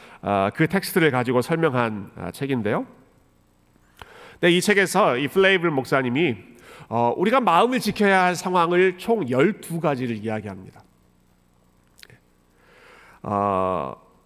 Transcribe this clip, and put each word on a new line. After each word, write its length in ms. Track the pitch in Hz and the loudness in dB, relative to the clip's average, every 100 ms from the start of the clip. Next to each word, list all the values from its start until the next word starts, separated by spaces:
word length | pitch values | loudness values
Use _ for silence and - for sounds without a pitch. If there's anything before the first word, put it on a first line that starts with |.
| - - | -20 -10
아, 300 | 95 101 98 | -2 0 0
그 120 | - 160 | 0 -2
텍스트를 440 | 196 - - 160 | -2 -2 2 2
가지고 300 | 131 120 123 | 2 0 0
설명한, 720 | 123 165 160 127 117 107 98 - | 0 0 0 0 -2 -4 -10 -12
아, 140 | 90 | -12
책인데요. 540 | - 139 131 104 147 262 - _ _ _ _ _ _ _ _ _ _ - - - - | -8 -4 -2 -2 -4 -6 -14 _ _ _ _ _ _ _ _ _ _ -20 -20 -20 -2
네, 100 | 175 | 2
이 100 | 175 | 2
책에서 560 | 180 202 185 185 196 123 | 2 2 2 2 2 2
이 120 | 143 | 0
플레이블 420 | 190 190 190 170 | 2 4 4 2
목사님이, 640 | 143 123 139 127 123 170 107 - - - - - | -2 0 0 0 0 0 -2 -10 -20 -20 -20 -6
어, 240 | 113 120 120 | 0 0 0
우리가 240 | 190 262 | 0 2
마음을 400 | 220 170 233 254 | 2 4 4 0
지켜야 440 | 208 - 202 190 | -2 0 2 4
할 120 | 180 175 | 2 0
상황을 600 | 190 180 165 175 185 180 | -2 0 2 2 2 0
총 320 | - 226 135 | -2 -2 0
열두 500 | 123 165 208 - 165 | 2 2 0 -8 -4
가지를 360 | 156 139 123 113 | -2 -2 -4 -6
이야기합니다. 680 | 110 107 104 95 92 - _ _ _ _ _ _ _ _ _ _ _ _ - - _ _ _ _ _ _ - - - - | -6 -6 -8 -14 -18 -20 _ _ _ _ _ _ _ _ _ _ _ _ -20 -20 _ _ _ _ _ _ -20 -20 -20 -16
어, 720 | 113 101 101 95 92 92 67 57 _ _ | -6 -2 0 0 0 -2 -6 -12 _ _